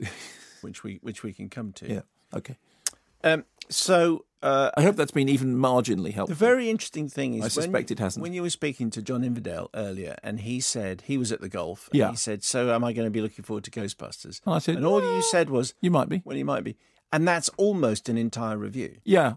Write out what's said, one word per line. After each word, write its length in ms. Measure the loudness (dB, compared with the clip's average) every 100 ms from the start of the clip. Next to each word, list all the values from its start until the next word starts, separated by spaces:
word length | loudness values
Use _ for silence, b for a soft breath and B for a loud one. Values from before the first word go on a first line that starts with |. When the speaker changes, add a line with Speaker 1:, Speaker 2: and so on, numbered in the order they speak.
Speaker 1:
<laughs> 40 | -12 B B B B B
Speaker 2:
Which 240 | -18 -14
we, 140 | -14 -12
which 220 | -12 -12
we 100 | -12
can 160 | -12 -12
come 240 | -10 -12
to. 180 | -12 -8
Speaker 1:
Yeah. 100 | -8 -8 _ _ -12
Okay. 220 | -10 -16 B B B B B B
Speaker 2:
Um, 220 | 2 2 0 _ -6
so, 560 | -2 4 6 6 4 -4 _
uh, 280 | 2 4 4 6
Speaker 1:
I 60 |
hope 140 | 4 4
that's 140 | 0
been 200 | 2 4
even 260 | 4 2 2
marginally 560 | 4 4 4 0 -2
helpful. 220 | -2 -4
Speaker 2:
The 40 | 2
very 300 | 4 4 2
interesting 400 | -2 -4 -6 -6
thing 240 | -4 -4
is 80 | -2
Speaker 1:
I 40 |
Speaker 2:
when, 60 | -2
Speaker 1:
suspect 400 | 0 0 -2 -2
it 80 | -2
hasn't. 240 | -2 -2
Speaker 2:
when 120 | -6
you 80 | -4
were 80 | -4
speaking 400 | -2 -4 -2 -4
to 100 | -4
John 240 | -4 -2
Infidel 460 | -2 -4 -6 -8 -8
earlier, 420 | -8 -6 -6 -8 -10
and 180 | -8 -8
he 200 | -6 -4
said 440 | -2 -4 -4 -6 -4
he 100 | -2
was 160 | -2
at 80 | -4
the 80 | -6
golf, 400 | -6 -6 -8 0
and 60 | 4
Speaker 1:
Yeah. 120 | 4
Speaker 2:
he 60 | 2
said, 280 | -4 -4
"So 300 | -2 0 2
am 100 | 2
I 80 | 2
gonna 160 | 0 -2
be 140 | -2
looking 200 | -4 -6
forward 220 | -8 -8
to 60 | -6
Ghostbusters?" 720 | -8 -8 -8 -14 -14 -16 -6
Speaker 1:
And 100 | -2
I 40 | 0
said, 180 | 0 0
Speaker 2:
And 80 |
all 160 | 2 2
you 60 | 2
Speaker 1:
"Well, 160 | 0
Speaker 2:
said 260 | 2 2 2
was, 240 | 2 0 0
Speaker 1:
you 100 | 2
might 200 | 4 2
be." 100 | -2 -4
Speaker 2:
"Well, 100 | -4
you 80 |
might 180 | -2 -2
be." 140 | -4 -10 _ _ _
And 160 | 2 4
that's 220 | 2 0 2
almost 540 | 2 4 2 0 -2
an 80 | -2
entire 400 | -2 -2 -4 -4
review. 400 | -6 -8 -10 -8
Speaker 1:
Yeah, 340 | 4 4 4